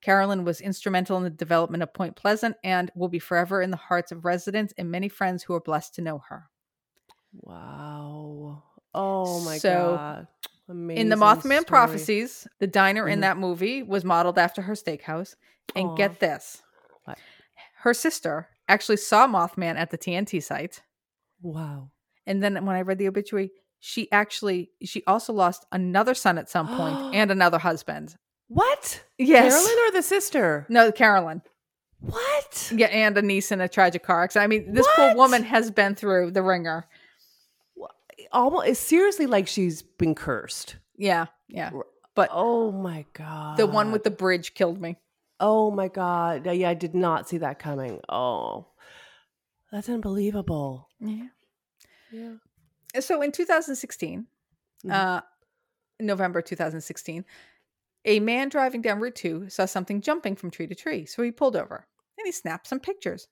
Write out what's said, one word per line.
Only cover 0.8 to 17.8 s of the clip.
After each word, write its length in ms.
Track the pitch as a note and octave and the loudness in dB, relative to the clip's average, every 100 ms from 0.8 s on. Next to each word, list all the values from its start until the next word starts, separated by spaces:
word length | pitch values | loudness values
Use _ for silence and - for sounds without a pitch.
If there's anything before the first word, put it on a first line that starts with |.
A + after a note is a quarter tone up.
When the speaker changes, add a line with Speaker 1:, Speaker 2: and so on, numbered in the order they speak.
| - F#3 F#3 F#3 | -2 -2 0 -2
Speaker 1:
in 60 | |
the 80 | F3+ | -2
development 540 | D#3 D#3+ E3+ E3 E3+ | -6 0 2 2 -2
of 100 | E3+ | -6
Point 220 | - F3+ - | -6 -8 -2
Pleasant 400 | G3+ G#3+ A#3 A3 | 0 0 -2 -4
and 260 | F#3 F#3 F3+ - | -2 -2 -2 -4
will 100 | F3+ | -4
be 120 | E3+ | -4
forever 420 | - F3 F3 G3 | -2 0 0 0
in 80 | F#3 | -2
the 60 | F3+ | -4
hearts 340 | - F3 F3 | -2 -2 -2
of 140 | E3+ | -6
residents 500 | E3+ F3+ F#3+ G3+ G#3 - | -2 -2 -2 -4 -4 -6
and 140 | F3 | -8
many 180 | F3 G3+ | -6 -6
friends 360 | - F#3+ F3+ | -4 -4 -4
who 100 | - | -4
are 60 | F3 | -6
blessed 340 | D#3+ D3+ - | -2 -4 -4
to 80 | - | -10
know 160 | E3+ D3+ - | -8 -8 -12
her. 200 | - D#3+ _ _ _ _ _ _ _ _ | -20 _ _ _ _ _ _ _ _ _
Speaker 2:
Wow. 1300 | G3 - E2+ - C#3+ D3 D3 D3 D3+ D3+ D3 D3 D3 _ _ _ | -20 -20 -20 -18 -18 -16 -14 -14 -14 -16 -14 -16 -16 _ _ _
Oh, 460 | - G3 F#3+ F#3 F3 | -4 -2 0 -2 -2
my 140 | E3+ D#3 | -4 -2
Speaker 1:
So, 360 | G3 F3+ F3 F3 | 2 2 2 0
Speaker 2:
God. 300 | D3 D3 E3 _ - _ _ | -4 -12 -16 _ -20 _ _
Speaker 1:
in 400 | F3 E3+ E3 A3 | -12 -6 0 2
the 60 | |
Speaker 2:
Amazing 40 | A3 | 6
Speaker 1:
Mothman 240 | G#3+ A#3+ C4+ C#4 | 6 6 4 0
Speaker 2:
story. 40 | E4 | 4
Speaker 1:
Prophecies, 840 | C#4 A#3 D#3+ D#3 G#3+ A#3+ - - _ | 6 6 2 -2 -2 -2 -10 -20 _
the 80 | G3 | -2
diner 400 | G3 F#3+ G#3 - | 4 4 4 0
in 80 | |
Speaker 2:
Mm-hmm. 60 | G3+ | 0
Speaker 1:
that 160 | F#3+ F3+ | 0 0
movie 440 | F#3 E3+ F#3+ C4 | -2 -2 -2 -4
was 200 | A3+ G3 | -4 -4
modeled 340 | F3+ E3+ F3 F3 | 2 2 2 4
after 240 | F3 - | 2 0
her 120 | F#3+ | -8
steakhouse. 600 | G#3 - D3+ - D#3+ G3 - _ _ _ - | -6 -6 -8 -8 -8 -8 -14 _ _ _ -6
And 140 | F3+ | -4
Speaker 2:
Aw. 40 | |
Speaker 1:
get 240 | D#3+ G3+ F3 | 0 -2 2
this. 440 | E3+ D3 - - _ _ _ _ | -2 -2 -10 -20 _ _ _ _
Speaker 2:
What? 140 | - - - _ _ _ - _ | -20 -20 -20 _ _ _ -20 _